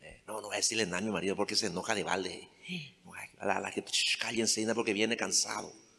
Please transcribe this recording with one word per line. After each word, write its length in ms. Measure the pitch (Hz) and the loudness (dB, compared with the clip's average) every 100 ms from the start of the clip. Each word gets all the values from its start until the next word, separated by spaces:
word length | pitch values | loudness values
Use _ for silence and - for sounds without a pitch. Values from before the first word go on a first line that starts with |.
Eh, 220 | - - - | -20 -16 -10
"No, 140 | 107 | -8
no 80 | 101 | -4
voy 80 | 104 | 0
a 20 | |
decirle 280 | - 110 95 | 2 2 2
nada 140 | 87 | 0
a 20 | |
mi 100 | 110 | 0
marido 240 | 92 95 92 | 0 0 2
porque 220 | 101 104 | 2 2
se 100 | 107 | 0
enoja 260 | 87 98 | 0 0
de 100 | 104 | 0
balde. 460 | 82 92 92 - - - - 180 139 - | 0 0 -2 -6 -12 -16 -8 -8 -8 -16
No, 100 | - - - - | -18 -14 -14 -4
la, 180 | 101 95 | 0 0
la 120 | 98 | -2
que, 100 | 101 | -4
shh, 360 | - - - - | 0 0 2 0
cállense, 460 | 110 113 110 110 110 113 | 0 2 2 2 2 2
porque 180 | 110 | 2
viene 240 | 101 110 117 | 2 2 2
cansado. 560 | 98 95 107 107 90 - - | 2 2 2 -2 -6 -12 -20